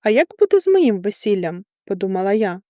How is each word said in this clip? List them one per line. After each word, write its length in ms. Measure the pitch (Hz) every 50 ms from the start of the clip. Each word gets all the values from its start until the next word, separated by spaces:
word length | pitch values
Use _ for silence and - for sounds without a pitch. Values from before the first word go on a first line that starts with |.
«А 80 | _ 214
як 180 | 220 254 349 _ - _
буде 220 | 427 392 - 392
з 80 | - 381
моїм 320 | 381 381 339 247 208 190
весіллям?» — 640 | 180 208 208 - - 214 202 190 175 165 170 180 202 _ _ _ _
подумала 460 | - 196 180 196 190 190 180 185 196
я. 280 | 202 220 220 190 175 190 _